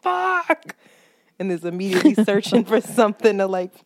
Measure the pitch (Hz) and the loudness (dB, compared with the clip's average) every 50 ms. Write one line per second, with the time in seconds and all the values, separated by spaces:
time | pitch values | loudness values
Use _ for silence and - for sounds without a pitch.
0 | _ 370 359 359 359 370 370 359 339 - 330 - _ - - _ _ _ _ _ | _ -4 -4 -2 -2 -2 -2 -2 -2 -2 -4 -4 _ -20 -20 _ _ _ _ _
1 | _ _ _ _ _ _ _ _ - 196 180 165 165 175 170 180 190 196 185 185 | _ _ _ _ _ _ _ _ -6 -6 -6 -6 -6 -8 -8 -6 -6 -2 -2 4
2 | 175 302 233 208 214 - 202 196 - - - 240 220 - 214 220 - - - - | 4 4 4 4 2 2 2 -2 -2 0 0 0 0 2 0 -2 -2 -2 0 2
3 | 233 208 208 - - 226 202 196 196 190 190 185 185 185 _ _ _ | 2 2 2 0 0 0 2 2 -2 -2 -2 -4 -6 -8 _ _ _